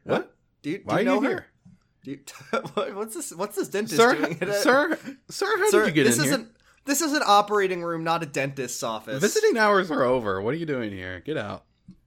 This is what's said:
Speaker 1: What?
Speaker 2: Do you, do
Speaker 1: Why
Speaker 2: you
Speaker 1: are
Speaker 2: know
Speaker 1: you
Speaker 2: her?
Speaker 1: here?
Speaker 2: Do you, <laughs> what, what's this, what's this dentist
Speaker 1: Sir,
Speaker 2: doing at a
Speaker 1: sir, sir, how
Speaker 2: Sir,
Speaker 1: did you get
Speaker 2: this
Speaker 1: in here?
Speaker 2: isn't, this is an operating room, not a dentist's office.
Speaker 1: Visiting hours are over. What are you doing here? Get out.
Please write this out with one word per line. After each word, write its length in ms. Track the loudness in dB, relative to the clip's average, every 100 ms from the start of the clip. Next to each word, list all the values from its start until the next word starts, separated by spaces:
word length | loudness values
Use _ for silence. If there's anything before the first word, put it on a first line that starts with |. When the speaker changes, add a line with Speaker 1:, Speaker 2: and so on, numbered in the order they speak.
Speaker 1:
What? 320 | -4 -4 -4 _ _ _
Speaker 2:
Do 80 | -10
you, 60 | -8
do 40 | -2
Speaker 1:
Why 140 | 0
Speaker 2:
you 20 |
Speaker 1:
are 20 | 2
Speaker 2:
know 100 | 2
Speaker 1:
you 60 |
Speaker 2:
her? 80 | 0
Speaker 1:
here? 160 | -2 -8 _ -20 _ _ _
Speaker 2:
Do 80 | -16
you, 80 | -16 -16 -20 -6
<laughs> 80 | -6 -4
what, 220 | -6 -6 -8
what's 200 | -10 -10
this, 180 | -10
what's 220 | -8 -6 -6
this 140 | -4
dentist 260 | -4 0 4
Speaker 1:
Sir, 180 | 4 4
Speaker 2:
doing 220 | -2 -4
at 80 | -4
a 40 | 0
Speaker 1:
sir, 380 | 4 4 2 -2 -8 -18 -12
sir, 280 | -4 -2 0
how 120 | 2
Speaker 2:
Sir, 140 | 4 4
Speaker 1:
did 100 | 4
you 80 |
get 0 |
Speaker 2:
this 140 | 4 4
Speaker 1:
in 60 | 2
here? 80 |
Speaker 2:
isn't, 160 | 0 -4 _ _ _
this 180 | -4 -2
is 120 | 0
an 100 | 0 4
operating 560 | 4 4 2 0 -2
room, 220 | -4 -4
not 180 | -2 -2
a 20 | -2
dentist's 560 | -4 -4 -4 -8 -6
office. 380 | -6 -6 -6 -2
Speaker 1:
Visiting 360 | 0 2 2 4
hours 320 | 4 4 2
are 140 | 2
over. 380 | 2 2 0 -2
What 120 | -2
are 40 | -4
you 100 | -4
doing 240 | -4 -6
here? 300 | -8 -10 -10
Get 160 | -8 -8
out. 260 | -8 -12 _ _ -20 -20